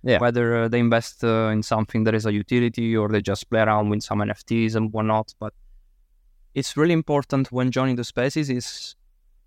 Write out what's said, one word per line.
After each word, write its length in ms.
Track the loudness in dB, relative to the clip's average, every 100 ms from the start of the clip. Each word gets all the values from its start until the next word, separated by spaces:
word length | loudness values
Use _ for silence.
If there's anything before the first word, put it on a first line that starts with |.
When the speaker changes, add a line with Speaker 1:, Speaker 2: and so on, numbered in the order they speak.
| 0
Speaker 1:
Yeah. 140 | 2
Speaker 2:
whether, 440 | 4 2 2 2
uh, 40 | 0
they 120 | 2
invest, 440 | 2 2 0 -4
uh, 260 | 0 2 2
in 100 | 0
something 400 | 0 -2 0 0
that 100 | 2
is 120 | 2 0
a 80 |
utility 600 | -2 0 2 2 0 0 0
or 120 | 2
they 140 | 0
just 280 | 0 -4 -2
play 120 | 2
around 260 | 2 2 2
with 140 | -2
some 180 | -2 -2
N 80 | -2
F 140 | -4
Ts 320 | -2 0 0 0
and 160 | -2
whatnot. 420 | -2 0 0 -2 -10
But 140 | -14 -14 -20 -20 _ _ _ _ _ _ _
it's 220 | -6 -4 0
really 160 | 2
important 600 | 2 0 -2 0 -2 -2
when 180 | -2 -2
joining 240 | 0 -2 -2
the 80 |
spaces 460 | -4 -4 -2 -2 -4
is, 460 | -4 -6 -12 -16 -18 _ _ _ _